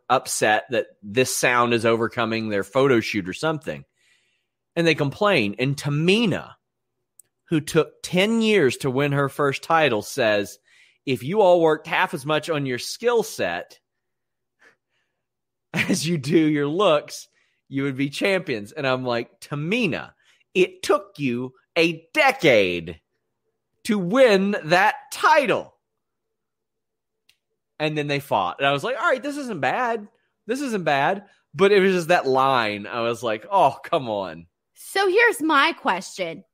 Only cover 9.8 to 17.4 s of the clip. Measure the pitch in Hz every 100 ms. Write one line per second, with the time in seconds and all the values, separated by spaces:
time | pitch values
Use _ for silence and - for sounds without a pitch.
9.8 | 147 107 - 139 110 104 98 - _ _
10.8 | _ _ - 123 127 214 185 175 160 156
11.8 | 165 165 185 156 139 151 160 151 135 123
12.8 | - - 233 233 - - 185 90 - -
13.8 | _ _ _ _ _ _ _ _ _ _
14.8 | _ _ _ _ _ _ _ _ _ 170
15.8 | - 190 151 170 127 170 156 147 143 170
16.8 | 202 147 - - - _